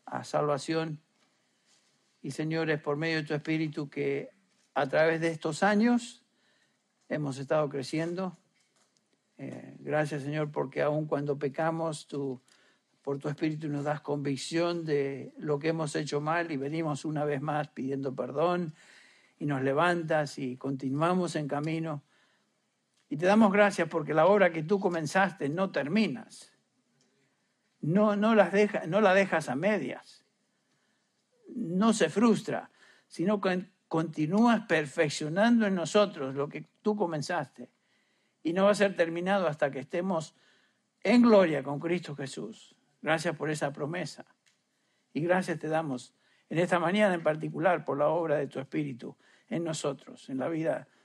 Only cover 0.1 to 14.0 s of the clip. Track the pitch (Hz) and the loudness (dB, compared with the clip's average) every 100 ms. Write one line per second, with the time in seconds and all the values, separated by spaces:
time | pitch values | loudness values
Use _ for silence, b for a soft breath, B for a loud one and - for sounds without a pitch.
0.1 | 131 123 151 147 139 - 160 165 151 _ | -10 -4 -2 0 -2 -2 -4 -4 -8 _
1.1 | _ _ _ _ _ _ _ _ _ _ | _ _ _ _ _ _ _ _ _ _
2.1 | _ 151 135 156 160 160 151 151 143 165 | _ -12 -6 -4 -2 -2 -2 -2 -4 -2
3.1 | 160 151 151 160 160 156 147 143 143 143 | -2 -2 -6 -2 -2 -2 -6 -8 -4 -4
4.1 | 139 - _ _ _ _ - 143 151 160 | -4 -6 _ _ _ _ -4 0 2 2
5.1 | 160 165 160 160 147 196 208 233 240 - | 2 0 -2 -4 0 2 4 4 2 -2
6.1 | - _ _ _ _ _ _ _ _ - | -18 _ _ _ _ _ _ _ _ -8
7.1 | 151 143 131 135 156 147 139 127 156 165 | -4 -4 -4 -2 0 0 -4 -6 -4 -4
8.1 | 175 185 175 _ _ _ _ _ _ _ | -4 -6 -8 _ _ _ _ _ _ _
9.1 | _ _ - 135 123 135 - 143 151 151 | _ _ -16 -14 -14 -16 -14 -4 -2 -2
10.1 | 151 139 151 151 147 135 147 143 151 156 | -4 -4 -4 -4 -4 -4 -2 0 0 -2
11.1 | 151 143 143 147 135 165 165 160 151 - | -4 -2 -4 -4 -2 -2 -2 -4 -6 -10
12.1 | 143 139 127 _ b b b b _ - | -8 -6 -8 _ b b b b _ -8
13.1 | 139 151 147 160 151 156 143 147 151 | -6 -4 -4 -4 -2 -4 -4 -4 -4